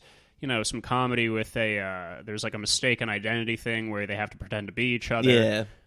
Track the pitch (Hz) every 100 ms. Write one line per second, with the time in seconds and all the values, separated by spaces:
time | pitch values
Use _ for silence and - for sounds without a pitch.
0 | - - _ - 139 117 107 117 - 127
1 | 123 120 113 110 107 123 110 104 95 92
2 | 85 90 107 107 110 107 104 - 127 117
3 | 113 104 107 117 113 113 120 113 110 104
4 | 101 101 104 - 95 107 101 92 123 120
5 | - 120 127 120 107 107 104 -